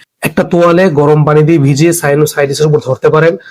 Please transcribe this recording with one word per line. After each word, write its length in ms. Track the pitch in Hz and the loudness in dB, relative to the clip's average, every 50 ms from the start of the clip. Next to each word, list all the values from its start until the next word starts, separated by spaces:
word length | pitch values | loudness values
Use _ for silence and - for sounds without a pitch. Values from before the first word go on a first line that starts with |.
| - _ _ - | -20 _ _ -10
একটা 220 | - 156 - - 180 | -8 -6 -4 -4 -4
তোয়ালে 460 | 156 - 170 175 170 170 175 190 190 | -2 0 0 2 2 2 2 0 0
গরম 360 | 151 147 147 143 151 151 151 | 0 0 2 2 2 2 2
পানি 180 | 151 151 151 156 | 2 2 2 2
দিয়ে 160 | 151 170 160 | 2 2 2
ভিজিয়ে 340 | 139 135 147 131 160 170 165 | 2 0 0 2 0 0 0
সাইনোসাইটিসের 760 | 165 160 143 143 147 151 151 - 151 143 139 139 139 151 156 | -2 -2 -2 0 0 -2 -2 -2 -4 -4 -4 -2 -2 -2 0
উপর 120 | 147 151 | 0 -2
ধরতে 300 | - 127 131 - - 156 | -2 -4 -6 -2 -2 0
পারেন, 280 | 151 156 156 165 175 185 - - | 0 2 0 0 -2 -4 -10 -18